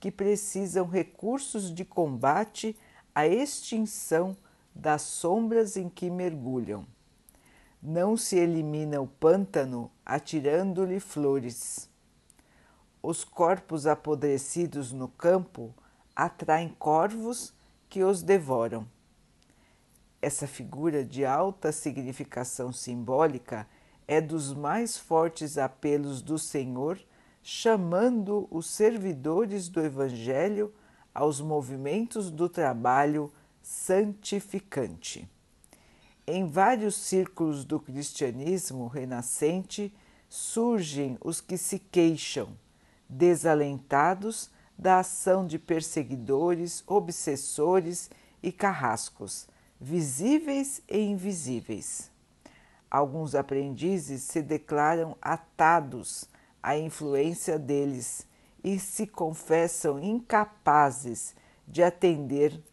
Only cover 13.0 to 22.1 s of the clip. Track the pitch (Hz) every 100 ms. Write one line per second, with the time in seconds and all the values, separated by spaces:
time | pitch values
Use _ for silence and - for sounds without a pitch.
13 | 156 165 - - 170 185 - 160 147 151
14 | 156 143 147 139 139 170 165 143 127 131
15 | 127 - 170 185 175 - 117 - _ _
16 | _ - 170 - 160 160 165 - 156 156
17 | 202 226 226 240 - _ _ _ _ 190
18 | 190 190 165 196 139 127 117 113 113 _
19 | _ _ _ _ _ _ _ _ _ _
20 | _ - 139 - 143 - 113 131 165 147
21 | 123 127 135 143 190 190 160 151 151 131
22 | 127